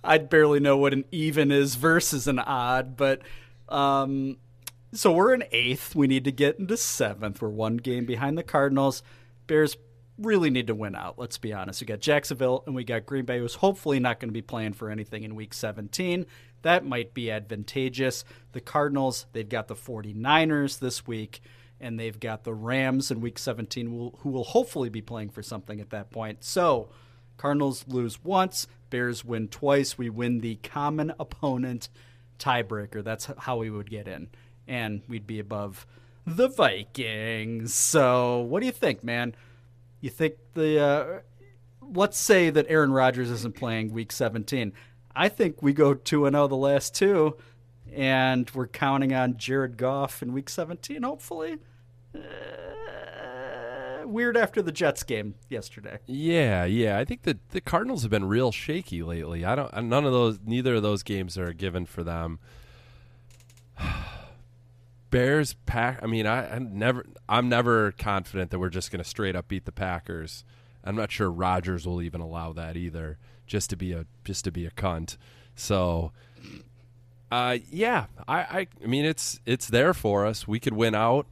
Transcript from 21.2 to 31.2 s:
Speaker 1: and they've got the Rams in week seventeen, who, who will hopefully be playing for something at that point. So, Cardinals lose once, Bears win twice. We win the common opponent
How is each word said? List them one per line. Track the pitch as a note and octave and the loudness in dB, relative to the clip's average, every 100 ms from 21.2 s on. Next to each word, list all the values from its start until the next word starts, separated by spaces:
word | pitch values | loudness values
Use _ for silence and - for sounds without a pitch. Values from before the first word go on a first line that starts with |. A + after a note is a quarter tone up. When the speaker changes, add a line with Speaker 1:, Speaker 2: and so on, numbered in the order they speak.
| G#2+ - - - - - | -8 -14 -20 -20 -20 -16
Speaker 1:
and | B2 A2+ | -10 -6
they've | A2+ G#2+ | -8 -6
got | A#2 A2 | -8 -6
the | - | -6
Rams | A2 A2+ C3 C3 C3 C3+ | -6 -2 0 2 0 0
in | A2+ | -4
week | A#2+ - | -4 -6
seventeen, | - A#2 A2 B2+ A#2 | -6 -6 -6 -6 -8
who, | A#2+ A#2+ - | -8 -10 -8
who | C#3+ | -6
will | C3 | -4
hopefully | A#2 A#3 C4 D3+ A#2+ | 0 0 0 -4 -4
be | A2 | -6
playing | G#2+ A#2 G#2 | -10 -10 -10
for | G#2+ | -12
something | G#2 A2 - G#2+ | -12 -12 -12 -14
at | G2+ | -10
that | G#2+ A2 | -12 -10
point. | A2+ A2 G#2+ | -10 -10 -10
So, | - F#3+ F3 B2 G#2 - - - - - | -4 2 4 2 -2 -18 -20 -20 -20 -4
Cardinals | C#3 C#3+ C#3 B2+ - | 0 2 0 -2 -6
lose | B2 A#2+ - | -4 -4 -6
once, | F3 F#3 F#3 - - - - | 0 2 2 -2 -10 -16 -8
Bears | B2 B2 A#2 | -4 -2 -4
win | A#2+ A2+ A2 | -6 -6 -6
twice. | - C#3+ C#3+ C3+ - | -2 4 4 2 -4
We | A#2+ | -6
win | A2 A#2+ A#2+ | -2 0 0
the | A#2 G#2+ | -2 -8
common | - D3 C#3+ D3+ D3+ | -8 -2 -2 0 -4
opponent | D3+ | -6